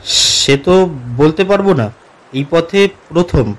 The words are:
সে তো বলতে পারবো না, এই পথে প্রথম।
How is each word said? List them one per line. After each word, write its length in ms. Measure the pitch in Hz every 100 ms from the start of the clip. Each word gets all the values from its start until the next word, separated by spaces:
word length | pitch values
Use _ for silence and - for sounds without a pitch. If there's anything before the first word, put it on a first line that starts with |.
সে 540 | - - - - - 139
তো 160 | 139 185 185 151 123 120
বলতে 260 | 151 156
পারবো 300 | 190 202 196
না, 140 | 175 110 - _ _ _
এই 120 | 131 143
পথে 380 | 165 165 196 196 196 _
প্রথম। 360 | 156 175 156 117